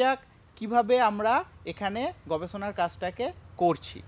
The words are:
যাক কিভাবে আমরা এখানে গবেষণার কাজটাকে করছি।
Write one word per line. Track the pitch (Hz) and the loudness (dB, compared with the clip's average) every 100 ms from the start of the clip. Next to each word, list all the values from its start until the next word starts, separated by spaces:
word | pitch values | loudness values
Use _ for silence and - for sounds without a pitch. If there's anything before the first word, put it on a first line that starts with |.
যাক | 254 262 - - - - | 2 2 -6 -20 -20 -10
কিভাবে | 214 240 220 247 226 | 0 2 4 4 4
আমরা | 208 220 262 370 - - | 2 2 2 0 -10 -12
এখানে | 170 202 208 285 359 - | -6 -6 -4 -6 -6 -6
গবেষণার | 156 175 202 202 196 | -4 -4 -8 -8 -2
কাজটাকে | 175 - 180 180 254 - - - | -4 -2 -8 -4 -6 -6 -18 0
করছি। | 175 160 - - | 2 2 -4 -14